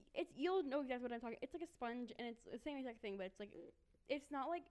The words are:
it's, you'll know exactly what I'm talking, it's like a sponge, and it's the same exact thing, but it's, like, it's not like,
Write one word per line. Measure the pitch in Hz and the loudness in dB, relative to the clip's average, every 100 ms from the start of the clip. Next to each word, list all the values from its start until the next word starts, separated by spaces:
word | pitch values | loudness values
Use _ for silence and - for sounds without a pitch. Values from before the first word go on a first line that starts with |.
| - | -4
it's, | - - - | -2 -2 2
you'll | 330 381 | 4 6
know | 277 285 | 6 2
exactly | 254 247 | 2 0
what | 247 | 0
I'm | 233 | -2
talking, | 233 233 | -2 -4
it's | 269 | -4
like | 330 | -4
a | 339 | -6
sponge, | - 240 240 240 - | -4 -2 0 -2 -4
and | 240 | -4
it's | 233 - | -4 -6
the | 247 | -4
same | 302 285 | -2 -2
exact | 254 226 | -2 -4
thing, | 214 196 | -4 -2
but | 185 | -2
it's, | - | -4
like, | 208 - 165 - _ - - | -10 -8 -12 -16 _ -16 0
it's | 285 285 | 0 2
not | 285 269 | 0 2
like, | 349 - | 2 0